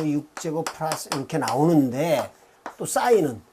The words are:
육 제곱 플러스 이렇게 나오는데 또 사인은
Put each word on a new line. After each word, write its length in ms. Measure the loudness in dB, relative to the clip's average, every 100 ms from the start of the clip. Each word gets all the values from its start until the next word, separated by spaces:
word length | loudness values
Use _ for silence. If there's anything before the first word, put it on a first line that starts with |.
| 0
육 280 | -2 -4 -10
제곱 260 | -6 -6 -6
플러스 440 | -6 -6 -6 -6
이렇게 240 | -6 -4 -4
나오는데 920 | -2 2 4 6 4 0 0 0 -2 _ _ _ -20 -10
또 80 | -4
사인은 560 | 0 4 4 2 -4 _